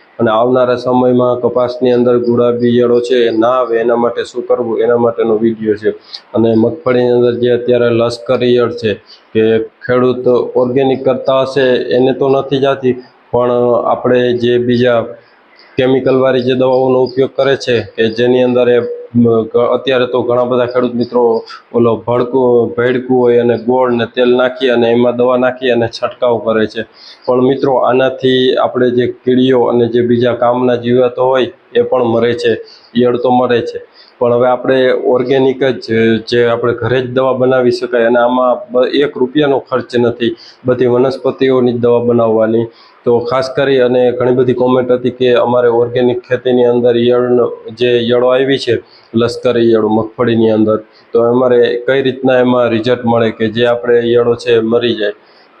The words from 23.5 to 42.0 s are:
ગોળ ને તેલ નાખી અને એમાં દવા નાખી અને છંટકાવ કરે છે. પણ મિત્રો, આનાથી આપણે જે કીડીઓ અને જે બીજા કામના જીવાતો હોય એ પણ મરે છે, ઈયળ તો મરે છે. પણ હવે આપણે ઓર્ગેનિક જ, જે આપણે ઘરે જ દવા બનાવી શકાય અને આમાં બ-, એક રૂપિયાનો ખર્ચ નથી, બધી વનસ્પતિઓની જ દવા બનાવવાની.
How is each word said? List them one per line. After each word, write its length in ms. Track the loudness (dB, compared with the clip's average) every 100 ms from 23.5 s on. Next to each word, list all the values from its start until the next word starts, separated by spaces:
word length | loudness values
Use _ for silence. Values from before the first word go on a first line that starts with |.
| 0
ગોળ 340 | 0 0 0
ને 140 | 0 -2
તેલ 300 | 0 2 2
નાખી 340 | 0 0 0
અને 220 | 2 2
એમાં 260 | 2 2 0
દવા 200 | 0 2
નાખી 320 | 0 -2 -2
અને 180 | 0 -2
છંટકાવ 500 | -4 -8 -2 -2 -2
કરે 280 | -2 -2 -2
છે. 140 | -6 -12 -16 -20 -8 -2
પણ 160 | 0
મિત્રો, 320 | 0 0 0 0
આનાથી 760 | 0 0 0 0 0 0 0 0
આપણે 340 | -2 0 0
જે 160 | 0 -2
કીડીઓ 540 | -4 -2 0 2 2
અને 240 | 2 0 0
જે 140 | 0
બીજા 320 | 0 0 0
કામના 420 | 0 0 0 0 -2
જીવાતો 480 | 0 0 0 0
હોય 280 | 0 0 -2 -6 _ -2
એ 60 |
પણ 220 | 0 0
મરે 300 | 0 0 0
છે, 200 | 0 -2 -2 -6 -20 -6 0
ઈયળ 220 | 0 0
તો 140 | 0
મરે 300 | 0 2 0
છે. 180 | -2 -6 -10 -20 -20 -2
પણ 140 | 0
હવે 140 | 2 2
આપણે 440 | 0 0 2 2
ઓર્ગેનિક 720 | 0 0 0 0 0 0 0
જ, 240 | -2 -4 -4 0 0 0 0
જે 180 | 0 0
આપણે 280 | 0 -2
ઘરે 280 | -4 -2 -2
જ 120 | -2
દવા 200 | -2 -2
બનાવી 380 | 0 0 2 0
શકાય 340 | 0 -2 0 2
અને 140 | 2
આમાં 380 | 2 2 0 -2 -2
બ-, 160 | -2 0
એક 300 | 0 -2 -2
રૂપિયાનો 420 | -2 0 0 0
ખર્ચ 360 | -2 -6 -4 -2
નથી, 400 | -2 -2 -4 -6 -12 -8 -4
બધી 200 | 0 2
વનસ્પતિઓની 880 | 2 0 -2 -6 -2 0 2 0
જ 60 | 0
દવા 200 | 0
બનાવવાની. 640 | 2